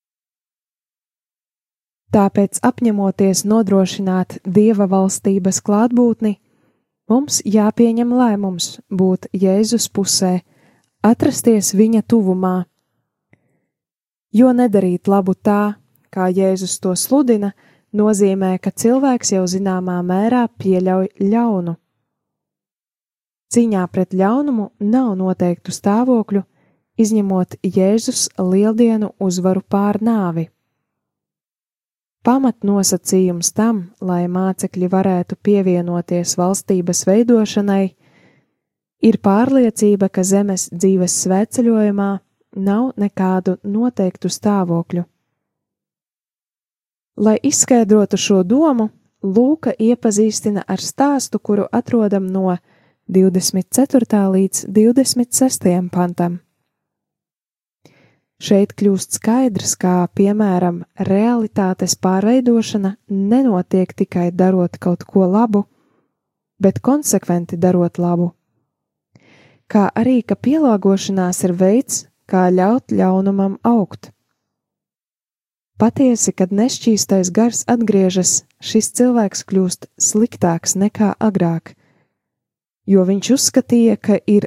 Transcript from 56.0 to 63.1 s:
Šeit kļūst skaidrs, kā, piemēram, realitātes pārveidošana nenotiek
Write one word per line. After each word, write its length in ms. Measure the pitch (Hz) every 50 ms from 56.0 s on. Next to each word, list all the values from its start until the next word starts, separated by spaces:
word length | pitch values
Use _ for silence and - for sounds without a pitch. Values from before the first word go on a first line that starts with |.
| 180 175 175 - 175 175 175 175 - _ _ _ _ _ _ _ _ _ _ _ _ _ _ _ _ _ _ _ _ _ _ _ _ _ _ _ _ - _ _ _ _ _ _ _ _ _ _
Šeit 340 | - - 208 196 202 - -
kļūst 400 | - 202 202 196 185 - - -
skaidrs, 640 | - - 214 233 254 262 247 190 180 - - - -
kā, 140 | - 180 180 180 180 -
piemēram, 720 | - - 196 196 208 214 214 196 180 180 180 175 170 175 175 - _ -
realitātes 960 | 190 185 190 202 220 240 240 233 220 - - 214 196 185 185 - 180 175 -
pārveidošana 1040 | - - 185 185 190 202 220 247 269 254 240 233 226 220 - - 208 190 190 202 - _
nenotiek 880 | -